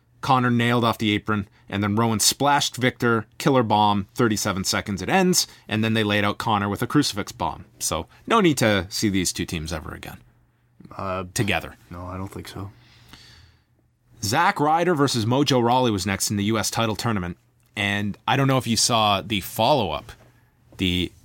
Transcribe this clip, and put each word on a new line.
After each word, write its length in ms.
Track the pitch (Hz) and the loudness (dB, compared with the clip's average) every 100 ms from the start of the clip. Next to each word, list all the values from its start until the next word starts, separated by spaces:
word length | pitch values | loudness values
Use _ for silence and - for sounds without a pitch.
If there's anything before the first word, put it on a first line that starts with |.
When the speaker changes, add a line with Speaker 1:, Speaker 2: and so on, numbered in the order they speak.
| _ _ | _ _
Speaker 1:
Connor 280 | - 127 123 | 0 2 2
nailed 340 | 120 117 120 | 2 2 2
off 140 | 113 107 | 0 0
the 140 | 110 | 0
apron, 360 | 104 - 104 98 _ - | 0 0 -4 -4 _ -8
and 140 | 101 | -4
then 120 | 101 104 | 0 0
Rowan 240 | 117 107 | 0 2
splashed 580 | - - 139 143 143 - | 0 0 2 2 0 -2
Victor, 500 | 127 - 120 113 - - | -2 0 2 0 -2 -4
killer 240 | 160 131 | 2 2
bomb, 440 | 110 107 107 101 95 - | 4 4 4 2 -2 0
thirty-seven 480 | 120 107 107 92 | 0 0 -2 -2
seconds 400 | 92 104 90 95 | -2 -2 -4 -6
it 60 | 95 | -2
ends, 360 | 180 185 175 - - - | 2 2 2 -2 -6 -6
and 160 | 110 | -2
then 100 | 113 | 0
they 100 | 113 | 0
laid 220 | 104 104 104 | 2 2 0
out 140 | - | -2
Connor 280 | 113 104 101 | -2 0 0
with 140 | 101 | -2
a 60 | 123 | 0
crucifix 440 | 151 143 98 92 | 2 0 -2 -8
bomb. 340 | - 80 - - - | -6 -6 -6 -14 -10
So 300 | - 80 82 - - | -4 -4 -6 -10 0
no 160 | 226 | 2
need 160 | 180 139 | 2 2
to 300 | 117 101 92 | 2 2 -2
see 180 | - 107 | -2 0
these 220 | 95 90 | 0 -2
two 140 | - 85 | -4 -6
teams 260 | 85 78 | -6 -6
ever 220 | 80 80 | -8 -10
again. 240 | 82 - - - _ _ _ _ _ - - | -14 -14 -18 -20 _ _ _ _ _ -18 -10
Speaker 2:
Uh, 280 | 95 92 92 - | -6 -6 -6 -4
Speaker 1:
Together. 400 | 101 85 73 - - | 0 -2 -4 -14 -18
Speaker 2:
No, 160 | 87 90 | -14 -10
I 100 | 92 | -10
don't 140 | 95 | -10
think 160 | - 90 | -12 -14
so. 240 | - 98 - - - - - - - - _ _ _ _ _ _ - | -12 -12 -14 -20 -20 -20 -20 -20 -20 -20 _ _ _ _ _ _ -10
Speaker 1:
Zack 360 | 104 135 180 - | -4 2 2 2
Ryder 360 | 147 160 175 160 | 2 2 2 4
versus 300 | 139 120 107 | 2 2 2
Mojo 380 | 127 147 127 | 2 2 2
Rawley 280 | 117 127 123 | 4 4 2
was 140 | 104 95 | 0 -2
next 240 | 95 - | -2 -2
in 40 | 104 | -2
the 100 | 101 | 0
U 120 | 110 | 0
S 120 | 98 | -2
title 240 | - 113 104 | -2 -2 -2
tournament, 420 | 120 107 87 92 _ _ _ - | -2 -2 -4 -10 _ _ _ -4
and 420 | 101 101 104 92 - | -2 -2 -4 -6 -2
I 80 | 127 | 2
don't 120 | 135 | 2
know 100 | 131 | 2
if 80 | 120 | 0
you 80 | 110 | 0
saw 460 | - 117 107 98 | 2 2 2 2
the 180 | 104 107 | 0 -4
follow-up, 680 | - - 113 147 98 73 - - - _ _ _ _ - | -4 0 2 2 0 -4 -10 -20 -20 _ _ _ _ -4
the 340 | 92 90 85 - | 0 0 -2 -6